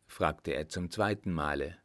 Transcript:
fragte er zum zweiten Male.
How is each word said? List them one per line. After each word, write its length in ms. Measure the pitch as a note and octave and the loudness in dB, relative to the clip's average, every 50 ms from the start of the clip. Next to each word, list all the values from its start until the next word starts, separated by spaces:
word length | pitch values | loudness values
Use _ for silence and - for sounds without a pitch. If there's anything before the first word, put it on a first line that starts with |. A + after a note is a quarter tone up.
| _ _ | _ _
fragte 440 | - - F#2 D#2 D2+ - _ - | -4 2 2 2 2 0 _ -2
er 180 | C#2 C2 D#2 D#2 | -2 -2 -2 -4
zum 220 | - F2+ F2 E2+ | -4 -4 -4 -4
zweiten 420 | - G#2 G#2 G2+ G#2+ G2+ - G2+ F2 | 0 0 2 2 2 0 -2 -2 0
Male. 420 | D#2+ D2+ D2+ D2 C#2+ C#2 D2 F2 - _ | 0 0 0 0 0 -2 -4 -6 -12 _